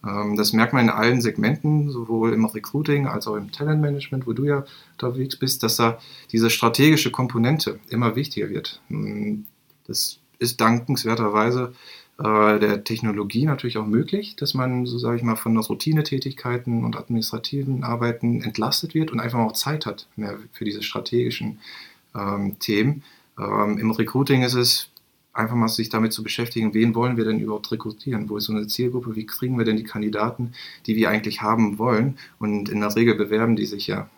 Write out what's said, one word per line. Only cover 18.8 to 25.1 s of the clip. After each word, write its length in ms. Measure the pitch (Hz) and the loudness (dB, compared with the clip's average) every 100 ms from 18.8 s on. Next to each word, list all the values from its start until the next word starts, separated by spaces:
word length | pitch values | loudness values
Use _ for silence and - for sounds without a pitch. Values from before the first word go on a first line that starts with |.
| 165 | -2
wird 180 | 160 156 | -2 -2
und 80 | 117 | -2
einfach 180 | 120 120 | -2 0
auch 140 | 110 | 0
Zeit 340 | - 139 151 - | 0 -4 -4 -6
hat 220 | 101 - - | -10 -12 -8
mehr 200 | 104 104 113 | -8 -8 -16
für 120 | - | -8
diese 180 | 110 104 | -6 -6
strategischen, 800 | - - - 120 117 - 113 - - - - _ _ - | -6 -6 -2 0 0 -2 -6 -8 -16 -20 -20 _ _ -6
ähm, 420 | 101 101 98 95 | -4 -2 -2 -4
Themen. 460 | - 104 117 147 - _ _ - | 0 2 2 0 -8 _ _ -8
Ähm, 400 | 101 104 104 104 | -2 0 0 2
im 140 | 113 | 0
Recruiting 500 | 110 110 131 139 135 | 2 0 2 4 4
ist 120 | 123 | 4
es 360 | 123 120 - - - _ | 4 2 2 -2 -18 _